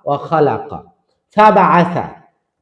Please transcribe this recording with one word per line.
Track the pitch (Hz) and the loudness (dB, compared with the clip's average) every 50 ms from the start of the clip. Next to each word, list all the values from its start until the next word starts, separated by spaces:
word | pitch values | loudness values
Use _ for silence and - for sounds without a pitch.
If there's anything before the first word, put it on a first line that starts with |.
| _ | _
ওয়া | - 143 139 | -6 -6 -6
খালাকা, | - - 165 160 147 139 113 107 98 - 95 78 - - _ _ _ _ _ _ _ _ _ | -6 -4 -2 0 0 0 -2 -4 -8 -12 -16 -18 -18 -20 _ _ _ _ _ _ _ _ _
ফাবাআসা, | 208 214 214 202 196 185 160 156 175 170 175 180 147 95 82 - - _ _ _ _ _ _ _ _ | 2 4 4 4 4 2 2 2 2 2 0 -2 -6 -8 -8 -12 -20 _ _ _ _ _ _ _ _